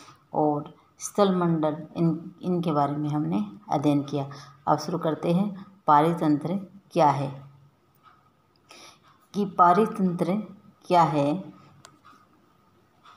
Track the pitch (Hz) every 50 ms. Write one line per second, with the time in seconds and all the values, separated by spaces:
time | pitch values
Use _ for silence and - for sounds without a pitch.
0 | - - - _ _ _ - - 151 151 147 147 151 - - _ _ _ _ -
1 | - - - - 202 196 185 180 175 170 165 160 156 151 147 160 - - - 170
2 | 170 165 156 - - - - - - 180 180 175 170 175 147 147 143 139 147 147
3 | 151 147 147 151 151 160 175 208 208 - - - - - 147 151 135 147 143 143
4 | 139 - 147 143 135 135 - - - - - _ - - 156 147 - - 170 165
5 | 170 160 147 - - 175 170 180 202 208 - - - - - _ - - 151 147
6 | 151 170 170 170 170 156 147 143 - 156 185 202 - - - - _ _ - 170
7 | 160 143 135 139 139 139 - - - - - - _ _ _ _ _ _ _ _
8 | _ - _ _ _ _ _ _ _ _ _ _ _ _ - - - - - _
9 | _ _ _ _ _ _ - 190 202 170 - - 180 175 180 202 226 220 - -
10 | 190 185 170 175 170 160 190 214 202 - - - _ - - _ _ - 180 175
11 | 165 151 151 147 143 143 151 185 - - - - - - - _ - - _ _
12 | _ - - _ _ _ _ _ _ _ _ _ _ _ _ _ _ _ _ _
13 | _ - -